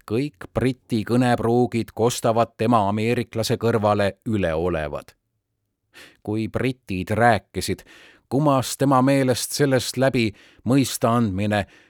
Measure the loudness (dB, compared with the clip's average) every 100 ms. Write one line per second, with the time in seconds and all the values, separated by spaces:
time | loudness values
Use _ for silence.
0 | -6 -4 -4 -8 -8 -2 -2 -2 -4 -4
1 | 0 0 2 0 2 2 2 0 -4 -2
2 | -2 0 0 0 0 0 2 2 2 0
3 | -2 -2 -4 -4 -4 -2 0 2 2 2
4 | 0 -4 -4 -2 0 -2 -2 -4 -6 -10
5 | -14 _ _ _ _ _ _ _ _ -20
6 | -20 _ -8 -6 -4 -4 -4 -6 -6 -6
7 | -2 2 4 4 -2 -8 -6 -6 -10 -20
8 | -20 _ -6 0 2 2 0 -2 2 4
9 | 4 2 2 0 -4 -2 0 0 -2 -2
10 | 0 2 -2 -4 -18 _ 0 2 2 0
11 | 0 2 0 -2 -2 -2 -2 -10